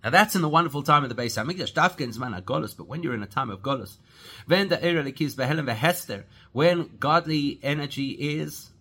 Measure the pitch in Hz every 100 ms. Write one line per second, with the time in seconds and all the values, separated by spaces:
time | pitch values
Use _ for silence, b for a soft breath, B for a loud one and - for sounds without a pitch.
0 | 113 160 214 196 156 156 170 143 143 147
1 | 135 113 120 113 113 185 139 - 170 180
2 | 127 110 127 92 92 143 151 - - 139
3 | 160 117 101 - 131 95 113 135 98 -
4 | B B B B B 180 196 165 175 170
5 | 139 135 151 143 131 160 139 110 156 175
6 | - 98 - b b 120 165 175 160 -
7 | 139 160 156 156 143 - 135 147 143 -
8 | 139 - 147 151 151 - - _